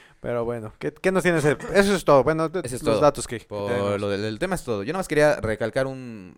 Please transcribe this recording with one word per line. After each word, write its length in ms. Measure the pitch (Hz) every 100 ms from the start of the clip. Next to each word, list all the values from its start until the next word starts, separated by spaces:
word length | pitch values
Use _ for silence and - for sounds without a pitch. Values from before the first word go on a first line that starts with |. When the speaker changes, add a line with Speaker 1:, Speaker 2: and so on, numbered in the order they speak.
| - -
Speaker 1:
Pero 240 | 123 120
bueno, 300 | 117 120 107 -
¿qué, 140 | 151
qué 200 | - 190
nos 100 | 185
tienes? 220 | 180 160
Eso 500 | 147 127 233 185 202
es 100 | 185
todo. 180 | - 139
Bueno, 240 | 127 160 160
de, 100 | 180
Speaker 2:
Eso 140 | 120 127
es 60 |
Speaker 1:
los 120 | 104 110
Speaker 2:
todo. 40 |
Speaker 1:
datos 260 | 147 147 -
que, 120 | 113
que 80 | -
Speaker 2:
Por 240 | 104 101
Speaker 1:
tenemos. 300 | 101 101 101
Speaker 2:
lo 100 | 101
del, 100 | 98
del 180 | 107 110
tema 160 | 185
es 100 | 180
todo. 180 | - 104
Yo 100 | 107
nada 60 | 185
más 100 | -
quería 280 | 147 151 -
recalcar 460 | 110 107 113 135 135
un, 500 | 131 127 107 90